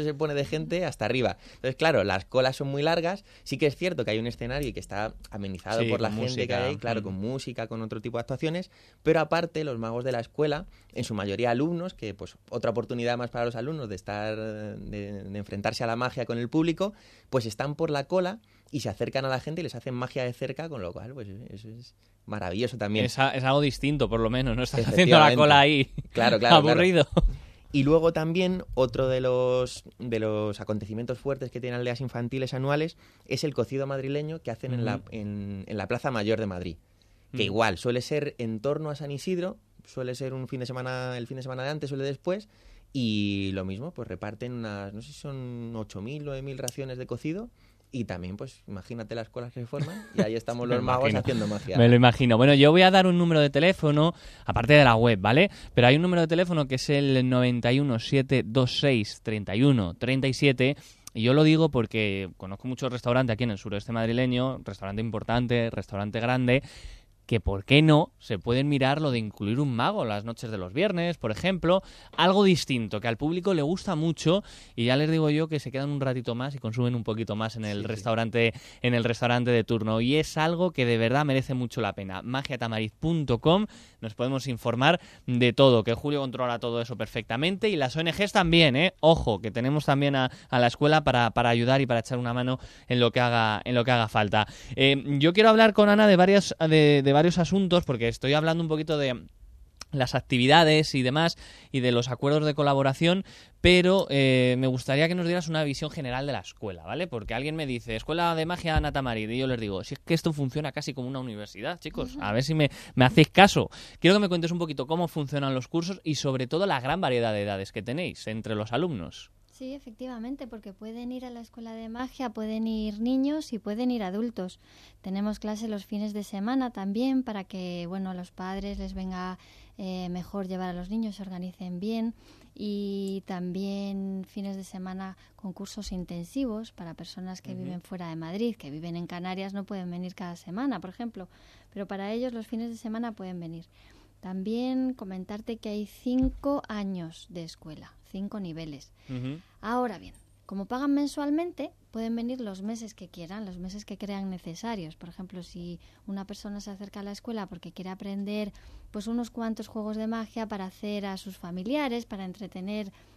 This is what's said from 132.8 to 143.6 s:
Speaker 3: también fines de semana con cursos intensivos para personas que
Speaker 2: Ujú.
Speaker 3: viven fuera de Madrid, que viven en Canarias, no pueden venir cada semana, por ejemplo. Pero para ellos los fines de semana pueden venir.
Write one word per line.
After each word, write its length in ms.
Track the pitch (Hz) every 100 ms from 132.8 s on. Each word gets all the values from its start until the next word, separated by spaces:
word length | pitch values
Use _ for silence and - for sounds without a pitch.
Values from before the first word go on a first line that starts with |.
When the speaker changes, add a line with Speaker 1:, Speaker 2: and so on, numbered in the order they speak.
| 202 196 196 196 -
Speaker 3:
también 960 | 180 180 180 196 196 196 196 196 190 185
fines 300 | 208 196 196
de 80 | 190
semana 500 | 190 185 185 190 185 _ _
con 160 | 196
cursos 400 | 175 196 - 196
intensivos 800 | 185 170 175 170 269 262 214 226
para 200 | - 170
personas 480 | - - - 185 180
que 120 | -
Speaker 2:
Ujú. 100 | -
Speaker 3:
viven 180 | - 180
fuera 280 | - 180 170
de 80 | 160
Madrid, 400 | 160 196 240 214
que 120 | 143
viven 260 | 151 170 170
en 100 | 175
Canarias, 460 | 175 180 185 196
no 100 | 202
pueden 260 | 190 202 180
venir 260 | 175 180 190
cada 200 | 180 175
semana, 460 | - 185 277 196
por 80 | 185
ejemplo. 400 | - 240 202 180 _ _ _ _
Pero 140 | 196 196
para 240 | 196 196
ellos 220 | 226 254
los 120 | 233 214
fines 260 | 226 233
de 60 | 226
semana 360 | 226 220 233
pueden 260 | 214 185 180
venir. 280 | 170 165